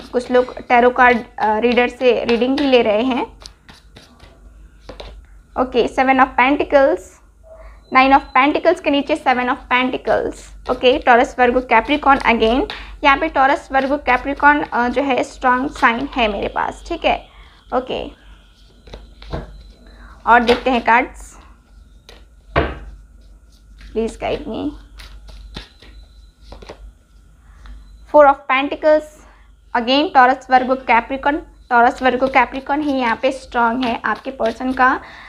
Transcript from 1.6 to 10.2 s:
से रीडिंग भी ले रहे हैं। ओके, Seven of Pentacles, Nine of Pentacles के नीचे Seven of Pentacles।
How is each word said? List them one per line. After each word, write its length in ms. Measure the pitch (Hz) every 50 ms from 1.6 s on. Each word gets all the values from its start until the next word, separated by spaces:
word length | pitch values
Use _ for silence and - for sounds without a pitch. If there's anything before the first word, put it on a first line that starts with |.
| 233 247 240 240 247
से 380 | 240 240 - 269 247 226 - -
रीडिंग 320 | 233 240 220 240 254 269
भी 80 | 294 294
ले 160 | 269 254 240
रहे 200 | 233 226 202 208
हैं। 240 | 247 262 262 262 415 480 - - - - - _ _ - - - _ - - - - - - - - - - _ - - - - - - _ - - - - - - - - - - - - - - _ - -
ओके, 280 | 262 254 - 466 440
Seven 280 | 277 - - 392 262 269
of 120 | 262 262 262 - -
Pentacles, 640 | 240 262 294 - 330 - - 277 269 285 349 370 - - - _ _ _ _ _ _ - - - - - - - _ - -
Nine 260 | 262 262 269 269 277
of 20 | 277 - -
Pentacles 420 | 254 262 285 302 320 311 330 349 349
के 100 | - 320
नीचे 260 | 285 285 277 - 302
Seven 300 | 311 - 269 254 247 247
of 120 | 247 269 - - - 254
Pentacles। 960 | 247 254 254 - - - - - -